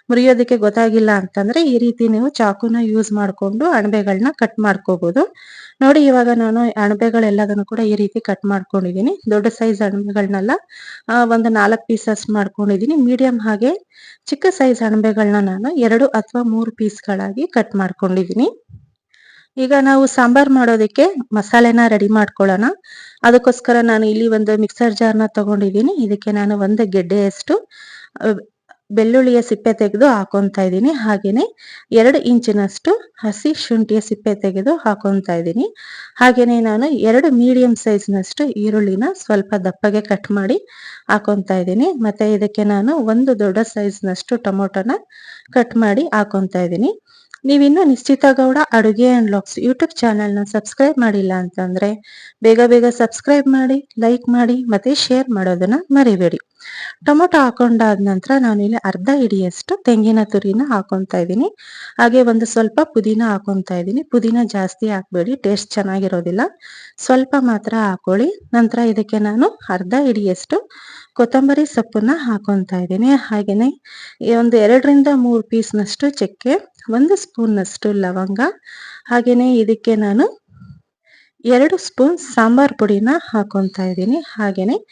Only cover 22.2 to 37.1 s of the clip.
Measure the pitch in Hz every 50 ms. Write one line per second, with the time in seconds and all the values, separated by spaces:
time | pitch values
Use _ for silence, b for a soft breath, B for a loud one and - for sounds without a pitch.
22.2 | 208 202 - - 196 196 190 185 214 269 392 - _ B B B B B B B
23.2 | B 240 240 247 247 269 247 - - - 240 240 233 233 226 220 220 214 214 214
24.2 | 226 226 220 214 214 202 214 214 214 202 - - 247 233 208 - 233 220 214 214
25.2 | 220 214 - 220 202 202 208 202 202 196 190 202 226 302 403 339 240 202 208 202
26.2 | - 214 208 208 208 202 208 202 202 196 214 214 226 196 185 196 180 170 190 208
27.2 | 202 196 190 - - - 302 440 480 - B B B B B B B B B -
28.2 | - 226 208 196 - _ _ _ _ _ - _ _ - 202 214 220 226 233 262
29.2 | 262 254 240 240 233 - 226 208 - 233 220 - 220 202 202 208 262 294 240 208
30.2 | 190 - - 202 202 196 196 202 190 185 180 190 220 277 320 269 220 214 208 196
31.2 | 208 196 202 240 359 466 - B B B B B B B B 226 220 247 277 311
32.2 | - 240 247 233 240 233 208 208 202 196 - - - 320 392 480 - - _ -
33.2 | - 214 202 - - 302 311 - - - 233 226 220 208 214 220 214 - 220 208
34.2 | - 220 202 202 202 196 180 190 190 262 330 330 - 226 202 202 - 202 196 196
35.2 | 190 - 175 170 170 175 170 220 302 453 440 B B B B B B B B B
36.2 | 247 254 240 247 240 240 240 233 226 226 214 214 247 311 302 233 - 220